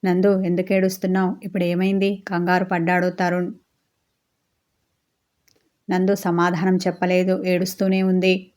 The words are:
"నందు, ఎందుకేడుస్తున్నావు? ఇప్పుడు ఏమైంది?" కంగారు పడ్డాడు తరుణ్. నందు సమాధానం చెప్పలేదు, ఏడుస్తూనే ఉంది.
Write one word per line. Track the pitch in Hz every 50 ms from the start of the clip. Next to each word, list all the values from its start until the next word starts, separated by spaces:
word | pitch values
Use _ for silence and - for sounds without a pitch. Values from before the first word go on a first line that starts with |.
| -
"నందు, | 190 180 180 185 202 202 190
ఎందుకేడుస్తున్నావు? | 190 175 175 175 185 190 196 190 185 190 185 - - 190 185 190 185 180 - - -
ఇప్పుడు | 196 190 202 180
ఏమైంది?" | 175 175 175 185 196 196 196 190 196 202 196 - -
కంగారు | 190 175 175 175 180 180 185
పడ్డాడు | 185 190 175 165 170 180 180 180 185
తరుణ్. | 180 - 185 180 180 180 180 170 - - _ _ _ _ _ _ _ _ _ _ _ _ _ _ _ _ _ _ _ _ _ _ _ _ _ _ _ _ _ _ _ _ _ _ _ _ _ _ _ _ _ _ _ _ _ -
నందు | 185 185 185 190 202
సమాధానం | 190 - 185 170 175 175 180 180 160 185 190 185
చెప్పలేదు, | 185 185 185 175 - - 185 180 180 185 185 185 190 -
ఏడుస్తూనే | 185 180 175 185 185 - - 196 190 190 190 190
ఉంది. | 190 185 185 180 185 185 185 185 - _